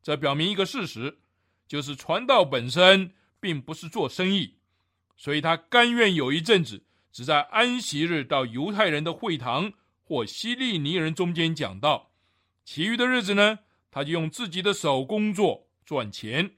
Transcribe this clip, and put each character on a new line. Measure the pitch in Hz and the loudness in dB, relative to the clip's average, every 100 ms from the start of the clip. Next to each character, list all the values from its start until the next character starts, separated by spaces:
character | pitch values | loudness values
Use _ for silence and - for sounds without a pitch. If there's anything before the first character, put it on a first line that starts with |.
这 | - 147 | -4 -2
表 | 143 | 0
明 | 143 175 | 0 0
一 | 196 | 0
个 | 185 | -2
事 | 277 175 | -4 -8
实， | 110 131 - _ _ _ _ _ | -8 -10 -10 _ _ _ _ _
就 | 143 | -8
是 | 139 143 | -8 -10
传 | - 180 254 | -4 -4 4
道 | 247 | 4
本 | 156 127 123 | 4 0 -2
身 | 156 185 190 185 _ _ _ | 6 8 8 4 _ _ _
并 | 196 151 | -4 -4
不 | 123 | -6
是 | 156 165 | -14 -8
做 | 233 135 | -4 -4
生 | - 185 | 0 0
意， | 196 104 _ _ _ _ _ _ _ | 0 -2 _ _ _ _ _ _ _
所 | 143 | -4
以 | 151 | -2
他 | 160 165 | 0 0
甘 | _ 240 240 | _ 4 4
愿 | 240 214 175 | 4 4 4
有 | 131 | 0
一 | 156 | -2
阵 | 165 202 | 4 2
子 | 123 101 _ _ _ | 2 -8 _ _ _
只 | - | -12
在 | 123 147 | 0 0
安 | 147 - 247 247 | 2 2 2 0
息 | - 147 | -4 -4
日 | 165 165 | -2 -2
到 | 127 143 127 | -2 -2 -2
犹 | 117 175 | -4 -4
太 | 202 202 | 0 2
人 | 151 | 2
的 | 160 | -4
会 | 160 226 151 | -6 -6 -4
堂 | 123 127 208 - _ _ | -4 -4 -6 -10 _ _
或 | _ 143 110 | _ -4 -4
希 | - 226 | -8 -6
利 | 247 262 185 | -4 -4 -2
尼 | 143 180 | -2 -2
人 | 160 | -2
中 | 160 175 | -2 -4
间 | 170 165 156 | -2 -2 -2
讲 | 117 95 | -8 -2
道， | 147 135 _ _ _ _ _ _ | -2 -2 _ _ _ _ _ _
其 | - - | -16 -6
余 | 190 233 | -4 0
的 | 247 | 0
日 | 254 | 0
子 | 196 | 0
呢， | 202 208 220 _ _ _ | 4 4 2 _ _ _
他 | 143 | -8
就 | 147 | -4
用 | 165 160 | -2 -4
自 | - 220 | -6 -8
己 | 175 | -2
的 | 190 | -2
手 | 196 156 131 | 0 0 0
工 | 131 208 214 | 0 -2 0
作 | 190 185 107 _ _ _ | 2 0 0 _ _ _
赚 | 143 107 | -6 -6
钱。 | - 107 131 190 | -10 -6 -4 -4